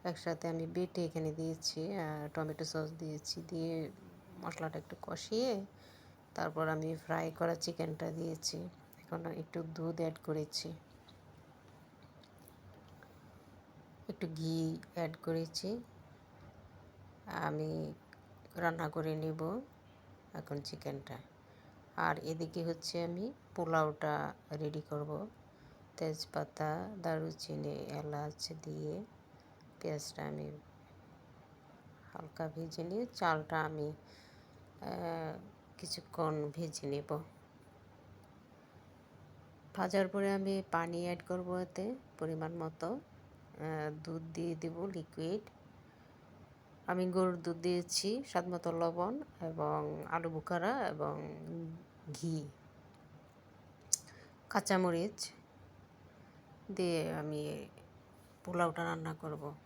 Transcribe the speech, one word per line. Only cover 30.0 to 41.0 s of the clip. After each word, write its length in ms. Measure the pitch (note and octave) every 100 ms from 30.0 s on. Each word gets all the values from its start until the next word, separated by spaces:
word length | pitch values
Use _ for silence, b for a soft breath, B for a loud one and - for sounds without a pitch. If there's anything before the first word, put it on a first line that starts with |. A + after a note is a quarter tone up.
| - - D3
আমি 320 | D3 D3 D3+ - - - - - - - - - - - - - - -
হালকা 360 | - D#3 - D#3+
ভেজে 360 | D#3 D#3+ D#3+
নিয়ে 220 | E3 G3+ B3
চালটা 580 | - F3 D#3 D3+ D#3+
আমি, 280 | D#3 D#3 D3 D3+ B B B B B B - -
আহ, 580 | F3 F3+ E3+ E3 D#3+ - - - - -
কিছুক্ষণ 720 | F3 - - - D#3 D#3 D3
ভেজে 360 | D#3 E3 - C#3+
নেব। 320 | C#3+ D3 D3 E3 - - - - - - - - - - - - - - - - - - - - - - - -
ভাজার 340 | - F#3 G3 F#3+
পরে 240 | G3+ G3
আমি 300 | G3 G3 G3 F#3+
পানি 340 | E3 E3+ F3